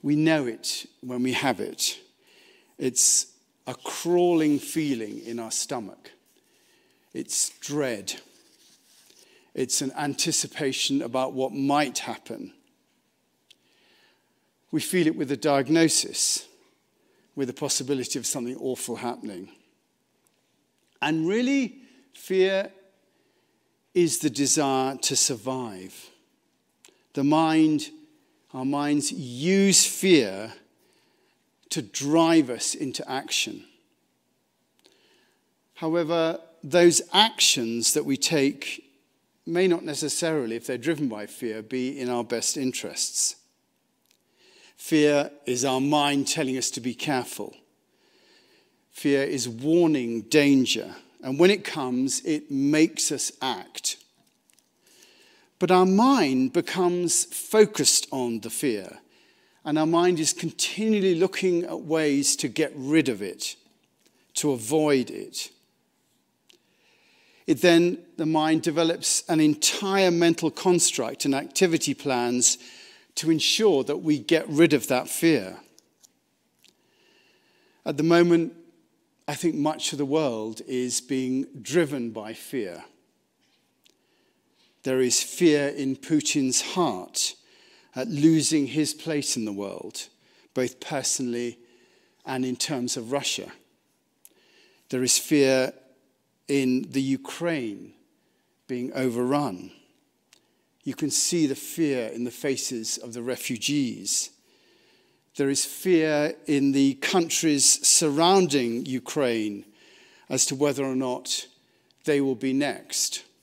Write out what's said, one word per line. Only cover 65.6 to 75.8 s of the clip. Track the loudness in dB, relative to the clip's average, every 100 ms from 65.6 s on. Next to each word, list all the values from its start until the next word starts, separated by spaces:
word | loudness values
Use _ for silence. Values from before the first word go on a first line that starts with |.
| _ _ _ _ _ _ _ _ _ _ _ _ _ _ _ _ _ _ -2
It | 4
then, | 6 6 4 0 -12 -6
the | 0
mind | 2 2 2
develops | 2 0 0 0 -2 -2 0
an | 2
entire | 4 4 0 0 0 4 4
mental | 4 4 2 -2
construct | 0 2 4 2 0 -6 -4
and | -2
activity | -2 -2 0 2 2 -2
plans | -4 -2 0 0 2 2 0 -8 -20 -20 -20 _ -6
to | 0
ensure | 2 2 2 4 4
that | 0 -4
we | 0 -2
get | 2 0 2
rid | 4 4
of | 4 2
that | -2 -2
fear. | 0 2 2 0 -14 -20 _